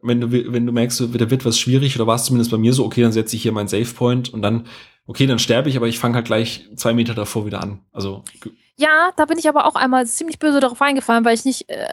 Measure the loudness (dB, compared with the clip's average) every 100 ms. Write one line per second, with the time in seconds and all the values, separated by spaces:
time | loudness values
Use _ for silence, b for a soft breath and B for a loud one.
0 | -2 -2 0 -2 0 -2 0 0 0 0
1 | -4 0 0 0 0 0 2 2 2 0
2 | 0 0 2 0 2 2 2 2 0 2
3 | 2 2 -2 -2 -2 -2 -2 -2 -4 -2
4 | 0 0 -4 -4 -2 -2 -4 B B B
5 | -16 0 2 2 2 2 2 0 -2 -2
6 | 0 0 0 0 0 -6 -14 -4 0 2
7 | 0 -2 -4 -4 -6 -6 -8 -10 _ -10
8 | -8 -10 -16 -18 -20 b b -2 2 4
9 | 2 2 0 0 2 2 2 0 2 2
10 | 0 -4 -8 -4 0 2 0 0 0 0
11 | 0 2 2 2 0 -4 -8 -10 -10